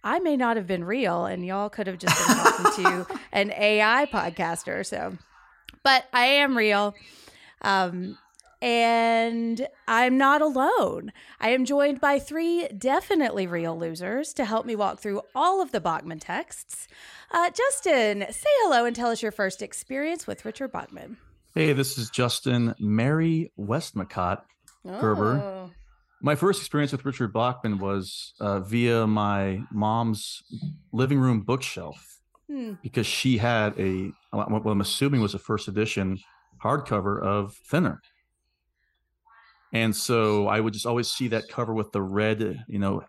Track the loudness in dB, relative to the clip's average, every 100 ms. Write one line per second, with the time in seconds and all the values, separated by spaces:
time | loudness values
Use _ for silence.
0 | 0 0 2 2 2 0 -2 -4 -2 -2
1 | 0 0 -2 -4 -4 -4 -6 -6 -6 -2
2 | 0 2 2 4 4 4 0 2 0 0
3 | -8 -12 -4 -2 -2 0 2 4 4 2
4 | 2 -2 -4 -4 -4 -4 -6 -8 -6 -6
5 | -8 -10 _ -20 -20 _ -20 -2 2 2
6 | 2 2 4 4 4 2 4 4 0 -4
7 | -20 -20 -20 -20 -20 _ 0 2 0 -2
8 | -8 -12 _ -20 _ _ 0 2 4 4
9 | 4 2 2 0 -2 -2 -6 -8 0 2
10 | 4 6 6 6 4 4 2 4 2 -2
11 | -10 -16 -20 -4 0 2 2 2 2 2
12 | 2 2 -2 -4 0 0 -2 -4 0 0
13 | 2 2 2 0 -2 -2 -2 -4 -6 -6
14 | -4 -4 -4 -4 -2 -2 -2 -2 -2 -2
15 | -6 -6 -4 0 2 2 0 -2 -2 -2
16 | -6 -12 -6 -8 -8 -14 -16 -16 -16 -20
17 | -20 -20 -4 0 0 2 0 0 2 4
18 | 4 0 -6 -2 2 4 6 4 2 0
19 | -2 0 -4 -2 -4 -4 -10 -12 -8 -4
20 | -4 -4 -8 -10 -10 -8 -8 -8 -12 -16
21 | -18 -20 -20 _ _ 2 4 4 0 -2
22 | -4 0 0 0 0 2 2 0 0 2
23 | 2 2 2 0 -2 -8 -4 -4 -4 -8
24 | -6 -2 -2 -2 _ _ -20 _ -14 -2
25 | 0 2 2 0 -2 -10 -14 -20 -20 _
26 | _ _ 0 2 2 2 -2 -2 -2 -2
27 | -6 -4 -2 0 0 0 -4 -2 -2 -2
28 | -4 -12 -16 _ -2 -2 0 0 4 4
29 | 2 2 2 0 0 -4 -6 -2 0 0
30 | 0 -4 -8 -14 _ -10 -10 -12 _ -2
31 | 2 4 4 2 0 -2 -2 -8 -12 -14
32 | -20 -20 _ _ -12 -10 -8 -10 -4 -2
33 | -2 0 2 2 2 2 0 0 -2 -2
34 | -6 -10 _ -6 -2 0 0 0 0 0
35 | 2 2 0 -2 -4 -4 -2 -2 -2 0
36 | -2 -4 -10 _ _ -6 -2 -2 0 -2
37 | 0 -2 0 -2 -4 -10 -2 0 0 -2
38 | _ _ _ _ _ _ _ _ _ _
39 | _ _ _ -20 _ _ _ 0 0 0
40 | 0 2 4 2 2 2 0 -4 -2 -2
41 | -2 -4 -2 -4 -4 -6 -4 -4 -2 -4
42 | -2 0 0 0 -2 -6 -8 -2 -2 -2